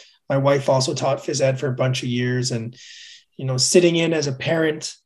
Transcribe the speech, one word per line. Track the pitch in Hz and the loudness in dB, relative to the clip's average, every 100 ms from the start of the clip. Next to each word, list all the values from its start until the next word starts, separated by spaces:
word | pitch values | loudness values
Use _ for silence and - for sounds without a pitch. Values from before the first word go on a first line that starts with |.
| - _ _ | -20 _ _
My | 139 | 0
wife | 139 143 135 | 2 2 2
also | 135 - | 2 2
taught | 131 143 135 | -2 -2 -2
phys | - 139 | -4 0
ed | 135 131 | 0 0
for | 143 | -4
a | |
bunch | 123 131 127 | -2 -2 -2
of | 123 | -2
years, | 123 123 127 123 | -2 0 -2 -2
and, | 120 113 - - - - - _ - | -4 -6 -12 -20 -20 -20 -20 _ -10
you | |
know, | 135 127 | -6 -2
sitting | - 185 170 170 | 4 6 6 4
in | 165 | 0
as | 160 143 | 0 -2
a | |
parent, | 131 - 165 156 156 - - | -4 -2 0 0 -2 -8 -14